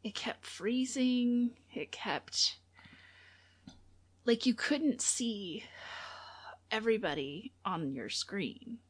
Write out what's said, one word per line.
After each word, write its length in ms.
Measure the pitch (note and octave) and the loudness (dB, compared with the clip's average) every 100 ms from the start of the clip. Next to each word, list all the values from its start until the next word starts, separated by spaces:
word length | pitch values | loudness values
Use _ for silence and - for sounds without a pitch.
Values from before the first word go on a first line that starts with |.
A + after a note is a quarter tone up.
It 120 | G#3+ | -8
kept 300 | - - - | -6 -6 -6
freezing. 1080 | - - G3+ B3 C4 C#4 B3+ B3 A#3+ A#3+ A#3+ - - | -10 -4 0 2 0 2 4 6 4 4 2 -2 -12
It 180 | - - | -8 -8
kept, 680 | - A3 D3 - - - - _ - - - - - - - - _ - - - - _ _ B3 | -6 -2 -2 -2 0 2 0 _ -20 -20 -20 -20 -20 -20 -20 -20 _ -20 -20 -20 -20 _ _ 2
like, 180 | A#3 | 4
you 80 | B3+ | 4
couldn't 480 | A#3 - D4 D4+ A#3 | 2 2 2 2 2
see 640 | - - A#3 G#3 F#3+ D#3+ - - - - - - - - - - _ | 0 2 0 -2 -6 -8 -10 -16 -12 -10 -12 -14 -16 -16 -18 -18 _
everybody 840 | A3 A3+ A3 F3+ D3 C#3 D3 B3 _ | 0 4 4 2 0 -2 -6 -10 _
on 300 | - F3 C#3+ | -4 -2 -2
your 160 | C3+ G#2+ | -4 -4
screen. 720 | - - G3+ E3 - - A#3 | -4 -4 -2 -4 -6 -12 -14